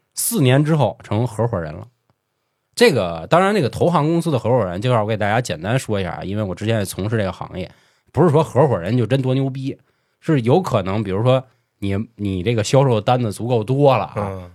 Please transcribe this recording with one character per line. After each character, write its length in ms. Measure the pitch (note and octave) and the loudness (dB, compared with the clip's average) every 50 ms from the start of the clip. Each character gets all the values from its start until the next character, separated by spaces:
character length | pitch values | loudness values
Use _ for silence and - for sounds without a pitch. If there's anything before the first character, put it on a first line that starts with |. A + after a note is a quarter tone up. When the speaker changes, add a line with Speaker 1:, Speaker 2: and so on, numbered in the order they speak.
| _ _ - | _ _ -10
Speaker 1:
四 280 | - - - A3+ G#3 C#3 | -8 -6 -4 0 2 4
年 200 | B2+ B2+ C#3 D3+ | 4 4 4 4
之 140 | D3 E3 | 2 2
后 220 | D3 B2+ G2+ - - - | 2 2 0 -2 -4 -8
成 240 | - A#2 A#2+ B2 | -4 -2 -2 -2
合 200 | A#2+ - - A2+ | -2 -2 -4 -4
伙 120 | A#2+ A2+ F2+ | -2 -2 -4
人 140 | D#2+ D2+ D#2 | -6 -6 -10
了。 140 | F#2+ G#2+ A#2+ _ _ _ _ _ _ _ _ _ _ _ _ _ _ _ _ - | -12 -16 -18 _ _ _ _ _ _ _ _ _ _ _ _ _ _ _ _ 0
这 180 | - A#3+ A3+ D3+ | 2 4 4 4
个， 340 | A2 F#2 E2+ E2 E2 D#2+ - | 2 0 -2 -4 -6 -4 2
当 100 | D#3 F3 | 2 4
然 140 | F#3+ G3 G#3+ | 4 4 2
那 80 | G3+ C#3 | 0 0
个 60 | A2 | 0
投 180 | - - B2 E3+ | 0 0 0 0
行 180 | E3+ D#3+ C#3+ | 2 2 2
公 140 | D#3 E3+ E3+ | 2 0 0
司 100 | D#3 E3+ | 0 0
的 80 | D3 A2+ | -2 -2
合 120 | - A2 | 0 2
伙 140 | B2+ B2 G2+ | 2 2 2
人， 140 | F2+ E2+ F#2+ | 0 -4 -4
这 100 | G#2+ B2+ | -2 0
块 80 | B2 A2 | 2 2
儿 40 | G#2 | 2
我 40 | |
给 100 | G#2+ A2+ | 0 -2
大 100 | G2 G#2+ | -2 0
家 140 | G2+ G#2+ B2 | 0 0 0
简 200 | B2 - E2+ D#2 | 0 -2 -6 -6
单 180 | E2 G#2 B2 C3 | -2 -2 -2 -2
说 200 | - - G#2+ G2 | -2 -2 -2 -2
一 40 | F#2 | -2
下 80 | E2+ - | -4 -6
啊， 100 | - D#2+ | -8 -8
因 140 | F2+ G2+ | -6 -4
为 60 | G#2+ G#2+ | -4 -4
我 120 | F#2 F2 | -4 -6
之 120 | - G#2 | -4 -2
前 120 | A2 A2+ A2 | -2 0 0
也 60 | G2 | -2
从 240 | F2+ - - F#2+ G#2+ | -4 -4 -6 -4 -2
事 80 | A#2 | -2
这 80 | A2 G#2 | -2 -2
个 80 | - F2 | -4 -6
行 260 | - - - - F2+ | -8 -10 -12 -10 -10
业， 120 | - - - _ _ _ _ _ _ _ - | -12 -12 -14 _ _ _ _ _ _ _ 0
不 100 | B2 E3+ | 2 4
是 80 | E3+ | 4
说 140 | C3 D#3+ D#3 | 4 4 2
合 220 | - - A#2+ D3+ C#3 | 2 2 2 2 4
伙 100 | A2+ F2+ | 2 0
人 200 | E2 G2 A#2+ B2 | -2 0 0 0
就 80 | A2+ | 0
真 160 | - C3 C3+ B2+ | 0 0 0 0
多 100 | B2+ B2+ | 0 0
牛 160 | C3+ C3+ C3+ | 0 -2 -2
逼， 300 | C3 C3+ C3+ C3+ - - _ _ _ _ _ _ _ _ | -4 -6 -8 -10 -10 -12 _ _ _ _ _ _ _ _
是 220 | - - E3 C3+ G#2+ | -2 0 0 2 4
有 180 | A#2 C#3 F#3+ | 4 4 4
可 220 | F3+ - - G#2 F2 | 2 2 0 0 0
能， 200 | F#2+ F#2+ A2 G#2+ | 0 -2 -2 -2
比 80 | G2 | -2
如 120 | F#2 G2+ A2+ | -2 0 2
说 200 | B2+ C3 C3 - _ _ _ _ _ _ - | 2 2 2 0 _ _ _ _ _ _ -8
你， 180 | G#2 G2 G2 G2 A2+ - _ | -6 -4 -4 -4 -4 -6 _
你 260 | - G#2 G2 F#2+ F2+ F2 | -6 -4 -4 -2 -2 0
这 120 | A2+ B2 | 0 0
个 80 | A2 G2+ | 0 0
销 240 | - - C3+ C#3 | 2 2 4 4
售 140 | C3+ A#2 G#2+ | 4 2 0
单 220 | - C3 A#2+ A#2 B2 | 0 0 0 0 0
子 100 | G#2+ F#2 | -4 -4
足 160 | - G#2+ A#2+ | -6 -4 -2
够 160 | B2+ A2+ G#2 | -2 -2 0
多 320 | - C3 C#3 C#3+ C3+ B2+ | 0 0 2 4 4 4
了 80 | A2 F#2 | 2 0
啊， 80 | - - G#2+ | -4 -6 -6
Speaker 2:
嗯。 320 | G2+ G2 F#2+ F#2 F2+ F2 | -6 -6 -8 -10 -12 -16